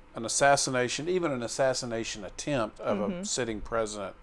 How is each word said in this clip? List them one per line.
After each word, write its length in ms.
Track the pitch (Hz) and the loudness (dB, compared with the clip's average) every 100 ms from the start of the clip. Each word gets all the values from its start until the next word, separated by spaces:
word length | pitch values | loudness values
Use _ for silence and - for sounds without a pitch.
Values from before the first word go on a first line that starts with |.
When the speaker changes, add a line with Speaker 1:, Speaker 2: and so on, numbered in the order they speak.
| - | -14
Speaker 1:
an 120 | 120 110 | -8 -2
assassination, 840 | - 139 139 135 127 123 - 160 | 4 6 6 4 2 0 0 0
even 240 | 185 165 | 0 0
an 100 | 123 | -2
assassination 800 | 117 - 131 127 120 113 110 107 | -4 2 2 2 -2 -4 -4 -6
attempt 580 | 98 - - 135 107 - | -10 -8 -2 0 0 -2
of 180 | 127 101 | 0 0
Speaker 2:
Mm-hmm. 220 | 104 175 | 0 -2
Speaker 1:
a 40 | |
sitting 380 | 202 - 113 104 | -4 -2 -2 -4
president 520 | - 113 107 104 95 - | -2 -2 -2 -4 -8 -10